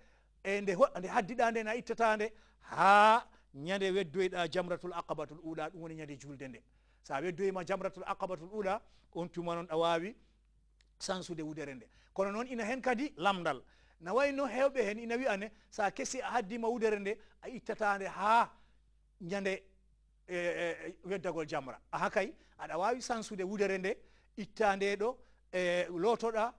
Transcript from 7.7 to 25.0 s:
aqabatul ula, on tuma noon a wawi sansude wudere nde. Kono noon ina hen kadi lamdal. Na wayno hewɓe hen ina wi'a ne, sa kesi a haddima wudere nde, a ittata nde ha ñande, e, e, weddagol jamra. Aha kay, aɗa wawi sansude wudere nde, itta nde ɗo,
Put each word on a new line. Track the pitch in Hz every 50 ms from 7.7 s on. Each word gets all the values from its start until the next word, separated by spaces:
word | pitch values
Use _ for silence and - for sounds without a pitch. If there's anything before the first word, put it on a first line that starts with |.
| 196 190 185 190 - 185 185
aqabatul | - 196 - 196 190 185 156 160 185
ula, | 208 214 202 190 196 233 - - - - _ _ _
on | 170 170 170
tuma | - 175 170 170 170
noon | 170 170 -
a | 156 165
wawi | 165 165 170 165 170 208 254 - - _ _ _ _ _ _ _ _ _ _ _ _ _ _ _
sansude | - - 190 185 160 156 170 160
wudere | 156 151 156 156 147 143 135
nde. | 127 107 - _ - _ _
Kono | _ - 196 202
noon | 202 220 247 254
ina | 262 233 220
hen | 208 254 262
kadi | 208 254 247 214 285 302 -
lamdal. | - 170 202 196 185 170 160 139 123 - _ _ - - _ _ _
Na | 160 175
wayno | 202 247 285 285 277 269 285
hewɓe | 247 208 254 269 277 269 262 214
hen | 196 214 226
ina | 233 226 233
wi'a | 240 262 254 208 190
ne, | 202 220 - - _ _
sa | - - 208 196
kesi | 190 - 269 - - 262
a | 240 190
haddima | 202 247 226 180 226 240 233 226
wudere | 240 240 220 220 214 202
nde, | 202 196 220 - - - - _
a | - -
ittata | 254 220 - - 214 - 214 208 202
nde | 196 196 180
ha | 165 175 190 208 226 233 214 - - - - _ _ _ _ _ _ _ _ _ _ _
ñande, | 196 170 196 202 196 190 190 - - - _ _ _ _ _ _ _ _ _ _ _
e, | - 180
e, | 175 175 175 165 160 175 170 160 156 160 160 190 - -
weddagol | 180 196 190 156 185 160 165 156
jamra. | 147 165 147 135 127 - - _ _
Aha | - 151 170 208
kay, | - 214 190 240 320 - - _ _ -
aɗa | - 151 151 165
wawi | 185 220 247 254
sansude | - - 240 226 208 - 220 185
wudere | 190 185 214 202 202 190 190 190
nde, | 175 190 233 - - - - - _ _ _
itta | - 202 - - - 220 202 196
nde | 196 196 202 202
ɗo, | 190